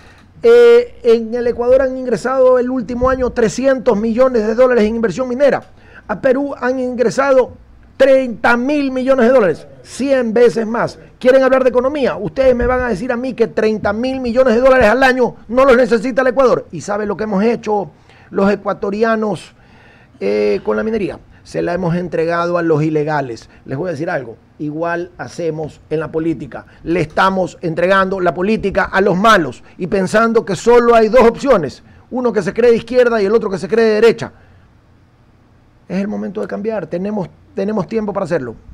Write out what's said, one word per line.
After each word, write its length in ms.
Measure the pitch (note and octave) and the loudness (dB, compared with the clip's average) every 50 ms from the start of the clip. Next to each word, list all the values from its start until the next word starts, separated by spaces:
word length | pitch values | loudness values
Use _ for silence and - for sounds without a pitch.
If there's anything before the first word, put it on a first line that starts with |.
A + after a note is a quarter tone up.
| - - - - - _ _ - - | -20 -20 -20 -20 -20 _ _ 0 4
Eh, 560 | A#4 A#3 A#3+ A#3+ A#3+ A#3+ A#3+ A#3+ - - - - | 6 8 8 8 8 8 6 4 2 -4 -2 2
en 320 | A#3+ A3+ A#3 A3+ A3 A3+ | 4 4 4 2 -2 -6
el 120 | A#3+ A#3+ | -4 -2
Ecuador 340 | A#3+ A#3 A#3 A#3+ A#3+ B3+ C4+ C#4 | -2 -2 -2 2 4 4 4 4
han 140 | C4 C4 | 2 -2
ingresado 600 | C4 B3+ B3 A#3 F3 - B3 C4 C4+ B3+ B3+ B3+ B3+ | -4 -4 -4 -4 -2 -2 -2 0 2 4 4 4 4
el 120 | B3 B3 | 2 0
último 380 | B3+ C4 A3 F3+ B3 A#3+ B3 C4 | -2 -4 -4 -6 -4 -2 0 0
año 220 | C4 C4 B3+ A#3 | 0 0 -2 -4
trescientos 680 | - B3 A#3 G#3 - - B3+ C4+ C4 C4 F#3+ B3+ A3+ G3+ | -2 0 0 0 0 0 0 0 0 0 0 0 0 0
millones 480 | A3 A#3 A3 A#3 C4 C4 B3+ A#3 G#3 | 0 -2 0 2 2 2 2 0 -2
de 80 | A3 A3+ | 0 2
dólares 300 | A3+ B3+ B3+ B3 A#3+ G#3 | 2 4 4 4 2 2
en 120 | G#3+ A3+ | 0 0
inversión 300 | A#3 A3+ A3 E3+ A#3+ C4 | -2 -4 -4 -4 -4 -6
minera. 360 | B3+ B3 B3+ C#4+ C4+ F#3 B2+ - - - _ - - - - - | -6 -2 0 0 2 2 0 -4 -8 -20 _ -20 -20 -20 -16 -10
A 140 | - G#3+ - | -10 -8 -4
Perú 340 | - C4+ B3 C4+ C#4+ C#4+ C4+ - | -2 0 0 0 -2 -6 -8 -6
han 180 | - B3 C4 C4 | -4 -4 -4 -4
ingresado 720 | B3+ B3 B3+ A3+ B3 A3+ - - C4+ C#4 C4+ C4 A#3+ - - - - _ - - - - _ | -4 -4 -4 -2 -2 -2 -2 -2 0 2 2 2 2 0 -4 -16 -20 _ -20 -20 -20 -10 _
treinta 600 | - C4+ C#4 C4+ C4 C4 B3 A3 - - A#3+ A#3+ A#3+ | 2 4 4 4 4 2 0 -4 -4 0 0 0 0
mil 320 | B3 C4+ D4+ D4 C#4+ C4+ | 0 -2 -2 -2 -2 -2
millones 360 | C4 B3+ B3+ C4 C4+ C4 A3+ | -4 -2 0 0 2 2 4
de 60 | A#3 C4+ | 4 4
dólares, 340 | B3+ G#3 F3 D3 - - - - - - | 4 4 2 0 -4 -8 -20 -20 -20 -20
cien 500 | - - - A#3+ C#4 C4+ C4 A#3+ A3+ G#3 | -16 -10 -6 -2 0 0 0 0 0 2
veces 320 | - B3 A3+ D#3 A3+ A3+ | 4 4 4 2 0 -4
más. 320 | G#3+ A#3 A#3 F3+ C#3+ - - - - - - | -4 -4 -4 -4 -4 -6 -10 -20 -20 -12 -2
¿Quieren 240 | - B3+ B3+ C4+ C4 | 2 4 4 6 6
hablar 200 | B3+ C4 C4 B3+ | 4 2 2 2
de 60 | B3+ | 2
economía? 460 | A3 B3 A#3+ C4 D4+ D4+ C4 G3+ D3+ | 2 0 0 0 -2 -2 -2 -2 -2
Ustedes 380 | F3+ G#3 E3 - C4+ C4 C4 B3 | -4 -6 -6 -2 0 2 2 2
me 120 | A#3+ A#3+ | 2 0
van 140 | A#3+ B3+ B3+ | -2 -2 -2
a 80 | B3+ B3 | -2 -2
decir 220 | A3+ D#3+ A3 B3+ B3 | -4 -4 -4 -6 -6
a 40 | |
mí 160 | A#3 B3+ C4+ G#3+ | -4 -6 -4 -2
que 120 | E3 A3 F3+ | -2 -2 -2
treinta 440 | - - G#3+ A3 A3 G#3 - G#3 G#3 | -2 0 0 0 0 -2 -2 -4 -2
mil 280 | A3 A#3+ C4 C4 C4 | -2 -2 -4 -4 -4
millones 340 | B3+ A#3+ A3 B3+ C4 C4 A3 | -4 -2 0 2 2 2 4
de 60 | A#3 | 4
dólares 260 | B3+ C4+ C4 C4 A#3+ | 4 4 4 4 4
al 160 | G#3 G#3+ C4 C4+ | 4 4 4 4
año 340 | B3+ B3 B3+ A#3+ G#3+ - - - - | 2 2 2 0 -2 -2 -6 -12 -4
no 160 | G#3+ B3+ C4+ | 0 2 4
los 120 | C#4 A#3+ | 4 6
necesita 440 | A#3+ B3+ G#3 A#3 A3+ F#3+ C4 A#3+ - C4 | 4 4 2 2 0 -2 -2 -2 -2 -2
el 60 | C4 | 0
Ecuador. 380 | A#3+ C4 C4+ A#3+ F#3 - - - - | 2 2 2 2 2 0 -2 -6 -12
¿Y 80 | D#3+ - | -12 -8
sabe 240 | - G3+ G#3 G#3+ | -8 -6 -6 -4
lo 100 | G3+ G#3 | -6 -6
que 80 | D3+ G#3+ | -6 -6
hemos 180 | G#3+ G#3 F#3+ G#3 | -4 -2 0 0
hecho 460 | A#3 A#3 A3+ A#3 G#3+ G#3 G3+ F#3 D#3 - _ _ _ _ - - - | 0 -2 -2 -4 -4 -4 -4 -4 -6 -10 _ _ _ _ -20 -20 -10
los 200 | - - G3 G3 G#3 | -4 0 0 0 0
ecuatorianos, 1000 | G3+ - G#3 F#3+ - - G3+ G3 G#3 A3+ A3+ A3+ A3 G#3+ G#3 G3+ - - - _ _ _ _ _ - _ _ _ _ _ _ _ - | -2 -2 -6 -6 -4 -4 -6 -4 -2 0 0 0 0 -2 -4 -6 -6 -10 -16 _ _ _ _ _ -20 _ _ _ _ _ _ _ -8
eh, 400 | G3 G3 G#3 G#3+ G#3 G#3 G#3 F#3+ - | -4 -4 -2 0 0 0 -2 -2 -2
con 120 | G#3 G#3+ | -4 -4
la 60 | G#3+ G#3+ | -4 -4
minería? 360 | A3 A3+ A3 G3 D3 A2+ - - - - - - | -4 -4 -4 -4 -6 -8 -10 -16 -20 -20 -20 -18
Se 200 | - - D#3+ E3 | -12 -8 -6 -4
la 120 | E3+ F3 | -4 -4
hemos 200 | F3 F#3 E3 D#3+ | -4 -2 -2 -2
entregado 600 | F3 F3+ E3+ E3+ D#3+ D#3+ E3 E3+ E3+ E3+ F3 F3 F3 | -2 -4 -4 -4 -4 -2 -2 -2 -2 -2 -2 -2 -2
a 40 | E3+ | 0
los 200 | E3 D#3+ C#3+ D#3 | 0 0 0 0
ilegales. 680 | D#3+ D#3 D3+ D3 D3+ D3+ D3 C#3 B2+ A#2 A2 - - - - - | 0 -2 -2 -2 -2 -4 -4 -4 -6 -8 -14 -16 -20 -20 -20 -14
Les 120 | - C3+ | -10 -10
voy 120 | C3+ E3+ F#3 | -8 -8 -8
a 40 | E3+ | -8
decir 160 | C3 D#3+ E3+ | -8 -6 -6
algo, 280 | F3 D3 B2+ A#2+ A2+ - _ _ _ - | -6 -6 -8 -10 -16 -20 _ _ _ -12
igual 520 | D#3 D3+ D3 D#3 E3 E3+ E3+ E3+ F3 F3+ - - | -10 -10 -8 -6 -6 -4 -4 -6 -8 -10 -12 -14
hacemos 600 | D3 - - - F3 D#3+ D#3 D#3 D#3 C#3 - - - - | -16 -14 -10 -8 -6 -6 -6 -6 -8 -12 -12 -16 -12 -8
en 80 | D#3 D#3 | -6 -6
la 120 | D#3 D3 - | -6 -6 -6
política. 520 | D#3+ D#3+ E3 D#3+ A#2 C#3+ C3+ - G#2+ G2+ _ - - - | -6 -4 -4 -4 -6 -8 -14 -16 -18 -18 _ -20 -14 -8
Le 160 | D#3 E3 F3+ | -4 -2 -2
estamos 580 | D#3+ D#3 - - F#3 F#3+ F#3+ F#3+ F#3 D#3 - - | -2 -2 -2 0 0 0 0 0 -4 -4 -6 -8
entregando 600 | - F3 E3 D#3+ E3+ F3+ G3 F#3+ F#3+ F#3+ F#3+ G3 | -8 -6 -4 -2 0 2 2 2 2 0 -2 -2
la 120 | F3+ F3 E3+ | -2 -2 -2
política 520 | F3+ F3+ G3+ A3 G#3+ - G3 E3+ G3 F#3 | -2 -2 -2 -2 -2 -2 -4 -2 -4 -4
a 160 | - - F#3+ | -2 0 0
los 160 | G3 G#3 F#3+ | 0 0 0
malos 480 | F3+ G3 A#3 A3 F#3+ D#3 C3 A#2 - - - - | 2 2 4 4 4 2 -2 -6 -12 -18 -20 -14
y 100 | - F3+ D#3+ | -10 -8 -4
pensando 560 | G#3+ G3 F#3 F3+ - G#3+ A3+ A3+ A3+ A3+ - | -2 -2 -2 0 0 0 0 2 0 0 -2
que 100 | - F#3+ | -2 -6
solo 400 | - - A3+ A#3+ A#3+ A#3+ A#3 A#3 | -4 2 4 4 4 6 4 4
hay 140 | A3+ A3 A3 | 4 4 4
dos 140 | G3 C4 A#3 | 4 4 4
opciones, 600 | A#3 A3+ - - C#4 B3+ G3 D3+ B2+ - - - - - - _ - | 4 2 2 2 2 2 2 0 -4 -8 -12 -20 -20 -20 -20 _ -10
uno 220 | - B3 B3 A#3+ F#3+ | -6 -4 -4 -2 -2
que 100 | G#3 F3+ | -2 -4
se 100 | F#3+ - | -4 -2
cree 160 | - A#3 B3 | 2 4 4
de 60 | A#3 | 4
izquierda 440 | A3+ A3+ - B3 B3 B3 A#3+ A#3 A3 | 2 0 -2 0 2 2 2 2 0
y 60 | G3 | 0
el 80 | G3 A3 | 2 2
otro 160 | A#3 - G3+ | 0 0 -2
que 80 | F#3+ F3 | -6 -6
se 100 | - F3 | -6 -2
cree 160 | G3+ A3 A3+ | 0 2 2
de 100 | A3 G#3+ | 2 2
derecha. 380 | G#3+ A3 A#3 - A3+ C3 - - _ _ _ _ _ _ _ _ _ _ _ _ _ _ _ _ _ _ _ _ _ _ _ _ _ _ _ _ _ _ - | 4 4 2 2 2 -4 -12 -14 _ _ _ _ _ _ _ _ _ _ _ _ _ _ _ _ _ _ _ _ _ _ _ _ _ _ _ _ _ _ -8
Es 100 | - F#3 | -6 -6
el 80 | G3 | -6
momento 340 | G#3 G3+ G3+ G#3 G#3+ F#3 G#3+ | -6 -6 -8 -8 -8 -8 -8
de 60 | G3+ | -10
cambiar, 400 | F3+ G3 G3 G3 A3 A3 G#3 E3 | -8 -8 -8 -8 -6 -6 -6 -8
tenemos, 420 | D#3+ - F3 F#3 G#3 G#3+ G#3+ F3 D3+ - _ _ _ - | -8 -8 -6 -6 -6 -6 -6 -8 -8 -12 _ _ _ -8
tenemos 340 | - G3 G3+ A3 G#3+ F3 - | -6 -6 -4 -4 -4 -4 -4
tiempo 240 | A3 A3+ A3 G3+ G3 | -4 -6 -4 -4 -4
para 120 | G3 G3 | -6 -4
hacerlo. 300 | D3 F3 D#3 C3 A#2+ G#2+ - - - | -2 -4 -4 -4 -6 -12 -14 -18 -20